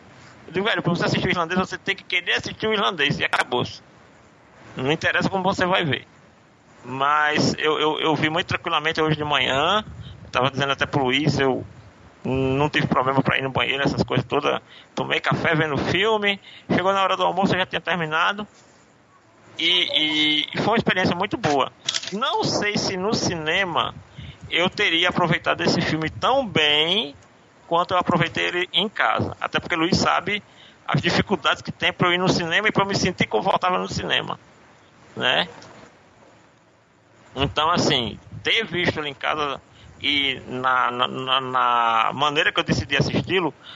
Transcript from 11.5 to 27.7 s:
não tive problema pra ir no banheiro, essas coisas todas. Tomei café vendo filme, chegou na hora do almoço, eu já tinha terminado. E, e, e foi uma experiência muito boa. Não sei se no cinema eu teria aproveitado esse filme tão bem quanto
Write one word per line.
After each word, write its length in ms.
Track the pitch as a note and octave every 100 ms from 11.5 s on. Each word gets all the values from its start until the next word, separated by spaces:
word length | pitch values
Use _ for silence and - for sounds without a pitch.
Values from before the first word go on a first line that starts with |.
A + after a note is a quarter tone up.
| A#2+ - - - - - -
não 440 | - C3 C3 C3+ D3
tive 180 | D#3 -
problema 340 | C#3 B2+ C3+
pra 160 | C3 B2+
ir 40 |
no 80 | C3+
banheiro, 340 | B2+ A#2+ C3
essas 180 | C#3 C3+
coisas 240 | - C3 B2
todas. 340 | C#3 C#3+ B2 - - -
Tomei 260 | - C3+ D#3
café 340 | - C3+ D#3+
vendo 220 | D#3 D#3 C3+
filme, 640 | - E3+ G#3+ G#3+ G3+ G3 - - -
chegou 200 | F3+ F#3
na 100 | G3
hora 140 | F#3+ F#3
do 60 |
almoço, 320 | F3+ F3 G3
eu 40 | F#3
já 60 | F#3
tinha 140 | F3
terminado. 640 | E3+ F3 D#3 D#3 F#3 G3+ G#3 - - - _ _ _ - _ - - -
E, 60 |
e, 840 | E3 F3+ E3+ D3 D#3 D3+ D3+ D3+ -
e 20 | -
foi 160 | F3
uma 40 | A3+
experiência 380 | A3+ G3 F3+
muito 220 | F3 G3+ -
boa. 340 | D#3+ C#3 B2 - - - -
Não 300 | G3 C#4 G#4+
sei 340 | - - G#3 G#3
se 200 | G3 F#3+
no 180 | G3
cinema 800 | - - F3 D#3 F3+ F#3+ C#3+ G#2+ - - - - - -
eu 180 | D3+ F#3
teria 420 | - G3+ E3 F3+
aproveitado 520 | F3 E3+ E3+ D#3+ D3+
esse 180 | E3+ F3+
filme 300 | D#3 D#3 D#3+
tão 340 | - G3 C4+
bem 680 | A#3 E3 D3+ D3 D#3+ G3 C#4+ C#4 - - - -
quanto 260 | -